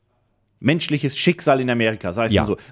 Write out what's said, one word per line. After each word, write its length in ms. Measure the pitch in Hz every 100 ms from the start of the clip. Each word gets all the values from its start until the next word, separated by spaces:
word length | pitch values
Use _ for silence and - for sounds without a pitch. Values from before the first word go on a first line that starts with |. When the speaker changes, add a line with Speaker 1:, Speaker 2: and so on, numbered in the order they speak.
| _ _ _ _ _ _
Speaker 1:
menschliches 560 | - 165 - 147 139 -
Schicksal 420 | - - - 135
in 80 | 127
Amerika, 420 | 120 110 107 95
sei 140 | 95 113
es 60 |
Speaker 2:
Ja. 100 | 98
Speaker 1:
mal 40 | 101
so. 80 | 95 -